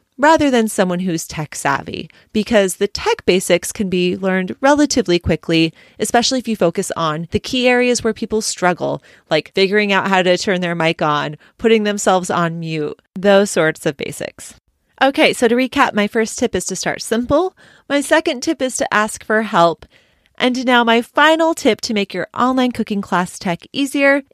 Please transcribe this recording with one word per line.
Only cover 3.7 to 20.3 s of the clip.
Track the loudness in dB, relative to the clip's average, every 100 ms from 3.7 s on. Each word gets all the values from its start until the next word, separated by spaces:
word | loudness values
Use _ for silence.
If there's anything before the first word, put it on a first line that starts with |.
can | -6 -2
be | 0 0 -2
learned | -2 -2 -4 0
relatively | 2 4 2 0 0 0
quickly, | 0 -2 0 2 0 -2 -20 -10
especially | -2 0 0 -2
if | -4
you | 0
focus | 0 0 -4 -4
on | -4 -4 -4
the | -6
key | -4 0 2
areas | 2 2 0
where | -2
people | -4 -4 -4
struggle, | -4 -2 -2 0 -4 -6 -10 -20 -4
like | -2 -2 0
figuring | 2 2 2
out | 0 2
how | 2
to | 2 2
turn | 0 -2
their | -2 0
mic | -2 0
on, | 0 -2 -4 -10 _ -2
putting | 2 2
themselves | 2 -2 2 2 0
on | -2 -2 -4
mute, | -6 -4 -6 -8 _ -2
those | 4 4 4
sorts | 2 0 0 -4
of | -4
basics. | -6 -8 -12 -12 -20 -20 _ _ _ -2
Okay, | 0 2 2
so | 2 2
to | 2
recap, | 0 0 0
my | 0 0
first | 0 -4 -2
tip | -4
is | -2 -6
to | -6
start | -6 -6
simple. | -4 -2 2 2 0 -4 -20 _ -4
My | -2
second | 2 0 0 -4
tip | -4 -2
is | -4 -4
to | -2
ask | 0 -2 -4
for | -2 -2
help. | 2 4 2 2 -10 _ _ _ _